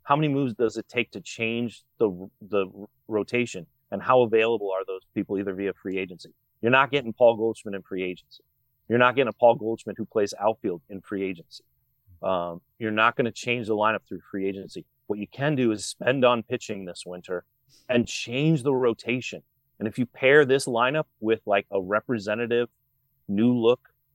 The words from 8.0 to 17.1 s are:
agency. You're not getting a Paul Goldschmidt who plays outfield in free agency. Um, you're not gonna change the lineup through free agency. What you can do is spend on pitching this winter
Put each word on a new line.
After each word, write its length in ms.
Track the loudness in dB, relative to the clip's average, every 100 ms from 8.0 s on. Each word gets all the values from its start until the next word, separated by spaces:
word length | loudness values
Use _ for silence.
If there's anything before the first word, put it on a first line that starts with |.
agency. 400 | -6 -8 _ -20 _ _ _ _ -2
You're 100 | 4
not 160 | 4 4
getting 140 | 0
a 40 |
Paul 220 | 4 4 4
Goldschmidt 400 | -2 -6 -8 -10
who 80 | -4
plays 280 | -2 -2 0
outfield 440 | -2 0 -6 -6 -10
in 100 | -16
free 240 | -10 -6
agency. 400 | -6 -8 -14 -20 _ _ _ _ _ -8
Um, 380 | -2 -2 -4 -10 _ -8
you're 120 | -4
not 240 | 2 2 2
gonna 160 | -4
change 360 | -4 -6 -4 -2
the 80 | 0
lineup 240 | 2 0 -6
through 100 | -16 -10
free 160 | -6 -6
agency. 400 | -6 -12 -16 -18 _ -8
What 120 | -8
you 80 | -8
can 280 | -4 -2 2
do 160 | 0
is 140 | 0 -6
spend 400 | -4 -2 4 4
on 180 | 2
pitching 400 | -2 -8 -6 -10
this 200 | -10 -14
winter 400 | -14